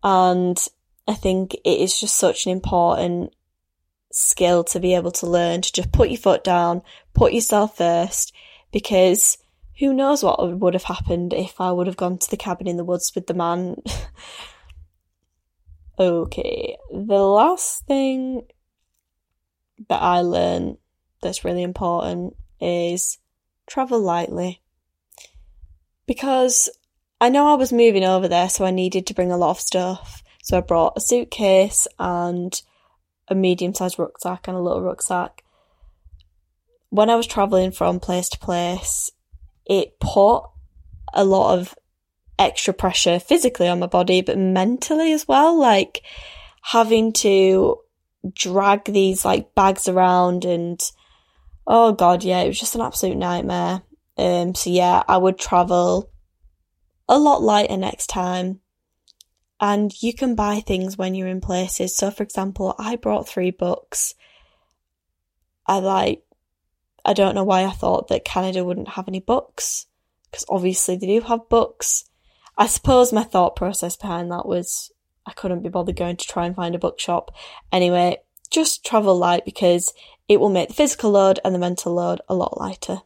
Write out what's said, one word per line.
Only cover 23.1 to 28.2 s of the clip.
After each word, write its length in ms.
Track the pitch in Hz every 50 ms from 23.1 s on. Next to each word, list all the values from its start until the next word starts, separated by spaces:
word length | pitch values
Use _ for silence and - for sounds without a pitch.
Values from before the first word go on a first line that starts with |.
| - _ _ _ _ _ _ _ _ _ _ -
travel 320 | - - 262 254 254 233
lightly. 600 | 208 185 170 170 175 - - 170 180 185 185 _ _ _ _ _ _ _ _ _ _ _ _ _ - - _ - - _ _ - - - - _ _ _ _ _ _
Because 600 | - - - - 269 269 254 254 254 247 - - - - _ _ _ _ _ _ _ _ _
I 80 | 240 240
know 180 | 262 285 285
I 80 | 294 302
was 180 | 277 262 254 247
moving 320 | 233 233 233 208 190 190
over 220 | 185 185 185